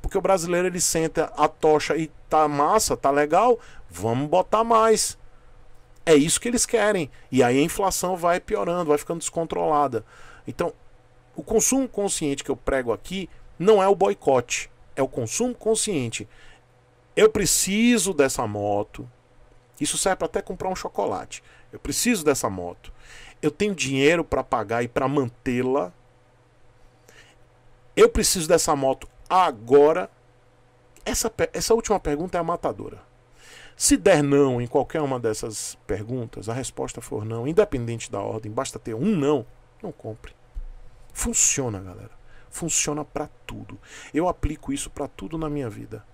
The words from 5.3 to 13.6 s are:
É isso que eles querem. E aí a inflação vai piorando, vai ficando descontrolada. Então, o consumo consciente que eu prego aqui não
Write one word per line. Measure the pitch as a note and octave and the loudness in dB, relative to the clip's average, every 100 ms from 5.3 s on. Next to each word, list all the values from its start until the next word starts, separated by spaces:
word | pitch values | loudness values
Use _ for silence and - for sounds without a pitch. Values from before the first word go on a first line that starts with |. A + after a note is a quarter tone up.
| - - - - - - - | -20 -20 -20 -20 -20 -20 -10
É | - | 4
isso | D#3 D#3 - | 6 6 0
que | A#3+ | 0
eles | A#3+ - | -2 0
querem. | A3+ G#3 G3+ C#3+ - - | 2 2 2 -2 -8 -4
E | C3 | 2
aí | A#2+ C3 | 4 4
a | |
inflação | D#3+ - G3 - F3+ F3+ | 2 0 -2 0 -4 0
vai | E3+ F3 | 0 0
piorando, | - G#3 F#3+ F3 E3 | -2 -4 -2 -2 2
vai | D3 | 0
ficando | - E3+ | 0 -6
descontrolada. | - - E3 F3+ E3+ D3+ C#3+ A#2 - - - - - | -6 -6 -4 -2 0 2 2 -2 -8 -20 -20 -18 -14
Então, | A#2 E3+ - - - _ _ _ - | -4 -4 -6 -20 -20 _ _ _ -16
o | |
consumo | - A3 - C4 C4 | -2 0 2 0 -2
consciente | - G3+ - D3+ C#3 | -4 -4 -2 -2 -4
que | - | -4
eu | B2 | -4
prego | - C3+ A#2+ | -2 -2 -2
aqui | G#2 - F#3 F3+ - - | -4 -4 -8 -8 -12 -20
não | - | -2